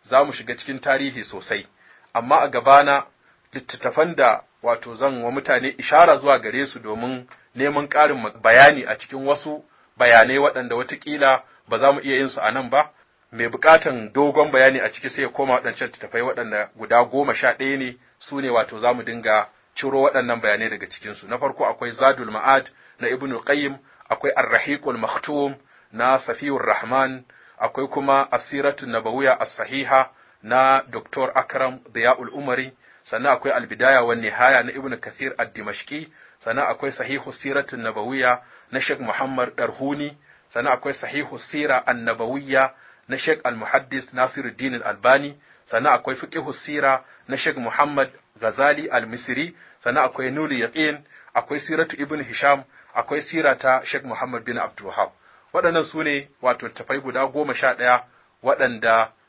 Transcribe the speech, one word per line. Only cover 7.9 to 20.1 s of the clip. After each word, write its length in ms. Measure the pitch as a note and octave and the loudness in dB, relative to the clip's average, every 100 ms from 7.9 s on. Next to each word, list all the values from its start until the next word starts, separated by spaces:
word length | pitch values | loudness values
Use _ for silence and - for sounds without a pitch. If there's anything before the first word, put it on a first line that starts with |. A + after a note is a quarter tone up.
| D3 D3+ C3 | 2 2 2
ma-, 80 | G#2+ A2 | -8 0
bayani 420 | A2+ B2 C#3+ C#3+ - | 6 10 10 8 -2
a 100 | A2 | -8
cikin 280 | - C3+ C#3 | -10 -6 -2
wasu 380 | C#3+ D3+ D3+ - _ _ - | -2 -4 -12 -14 _ _ 4
bayanai 420 | B2 A2+ A#2+ C3+ | 8 10 8 4
waɗanda 380 | C#3+ C3 A#2+ A#2 | 2 0 -4 -6
watakila 640 | B2 C3+ D3 D3 C3+ C3 - _ - | -6 -10 -8 2 4 4 0 _ -6
ba 100 | A2+ | 2
za 140 | C3+ | 4
mu 80 | C#3+ | 4
iya 160 | C#3 C3 | 0 -2
yin 120 | C3+ | -2
su 120 | - | -2
a 100 | G#2+ | -2
nan 200 | B2+ B2 | -2 0
ba. 200 | C#3 D3+ _ _ _ _ | 0 0 _ _ _ _
Mai 160 | A#2 A#2 | -6 -4
buƙatan 640 | B2 D#3 D#3+ D#3 B2 G#2+ | 4 6 6 6 -4 -4
dogon 380 | C#3 D3 D3 D3+ | 0 2 4 4
bayani 300 | C3 C3+ C3 | 6 6 4
a 100 | A2 | -2
ciki 180 | - C3 | -6 -10
sai 120 | - | -6
ya 60 | B2 | -6
koma 260 | - C3+ | -4 0
waɗancan 320 | B2 A#2+ - A#2 | 0 -2 -6 -8
littattafai 360 | - G2+ A#2 | -10 -8 -4
waɗanda 460 | B2+ B2 A2 G#2 G2+ A2 | -4 -4 -4 -4 -6 -10
guda 280 | A2 A#2 | 2 4
goma 300 | A#2 C3 C#3 | 4 0 -2
sha 180 | A2 B2+ | 0 0
ɗaya 260 | - C3+ C#3 | 0 -2 -4
ne, 180 | B2+ B2 _ _ | -6 -12 _ _
su 220 | - C#3 | -12 -6
ne, 80 | C3 | 0
wato, 280 | A#2 A2 A2 | 0 0 -2
za 140 | A#2+ | -2
mu 100 | B2 | 0
dinga 460 | A2 A#2 A2 G#2+ - _ _ | -6 -4 0 0 0 _ _
ciro 280 | - C#3 C3+ | -8 -2 2
waɗannan 380 | C#3+ | 2